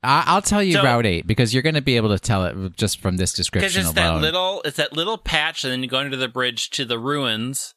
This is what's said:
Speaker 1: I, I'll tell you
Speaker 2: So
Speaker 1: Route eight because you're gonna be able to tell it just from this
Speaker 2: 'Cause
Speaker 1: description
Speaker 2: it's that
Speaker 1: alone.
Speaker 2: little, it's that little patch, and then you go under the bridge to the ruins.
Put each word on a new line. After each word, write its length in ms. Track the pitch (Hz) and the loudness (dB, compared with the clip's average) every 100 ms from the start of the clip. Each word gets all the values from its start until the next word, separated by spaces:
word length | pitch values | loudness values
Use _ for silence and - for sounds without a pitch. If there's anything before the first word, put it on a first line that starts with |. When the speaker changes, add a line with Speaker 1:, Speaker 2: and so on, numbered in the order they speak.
Speaker 1:
I, 200 | 123 143 156 | 4 2 4
I'll 140 | 185 | 2
tell 220 | 202 208 | 2 2
you 100 | 196 | 4
Speaker 2:
So 100 | 170 | 4
Speaker 1:
Route 220 | 139 120 113 | 4 4 2
eight 220 | 85 - | 0 0
because 260 | 107 117 | 2 2
you're 100 | 127 | 2
gonna 180 | 156 151 | 2 0
be 160 | 139 120 | 2 2
able 120 | 110 | 4
to 100 | 98 | 0
tell 260 | - 98 90 | 0 0 0
it 300 | 95 95 - | -2 -8 -2
just 220 | 107 - | -2 0
from 160 | 98 92 | -2 0
this 140 | 92 | -2
Speaker 2:
'Cause 60 | - | -2
Speaker 1:
description 440 | 90 - 196 185 | -2 0 0 0
Speaker 2:
it's 120 | 170 | 0
that 160 | 160 170 | 2 2
Speaker 1:
alone. 100 | 160 | 2
Speaker 2:
little, 400 | 156 180 185 196 | 0 0 -2 -4
it's 140 | 147 139 | -6 -4
that 160 | 147 | -4
little 240 | 151 180 220 | -2 -4 -4
patch, 460 | - 160 151 156 | -2 0 0 -4
and 80 | 135 | -4
then 100 | 127 | -4
you 60 | 127 | -2
go 80 | 131 | -4
under 180 | 139 131 | -4 -4
the 120 | 127 | -4
bridge 420 | 127 123 117 - | -2 -2 -2 -6
to 140 | - 123 | -4 -4
the 120 | 117 | -4
ruins. 760 | 127 147 131 110 120 139 - | -2 -2 -2 -2 -4 -6 -8